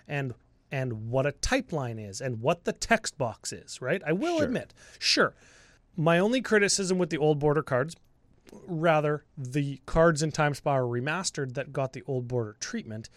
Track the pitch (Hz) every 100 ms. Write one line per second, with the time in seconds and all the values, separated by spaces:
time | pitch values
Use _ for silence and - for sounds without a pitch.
0 | - 143 135 - _ _ _ 139 127 110
1 | 110 131 139 - - 269 - 156 123 113
2 | 104 95 131 110 123 175 - - - 226
3 | - - 120 - - 95 - - 127 185
4 | 151 175 320 330 269 202 - - - -
5 | - - 143 - - - - _ _ -
6 | 160 170 202 262 208 214 196 - 185 185
7 | 170 160 151 147 147 147 - 123 156 -
8 | _ _ _ _ - - - 165 170 156
9 | 147 147 - - 127 143 139 139 - 165
10 | 170 147 156 - 147 135 151 135 123 123
11 | 139 170 185 - 131 127 143 139 131 135
12 | - 131 123 123 110 107 - 233 135 110
13 | -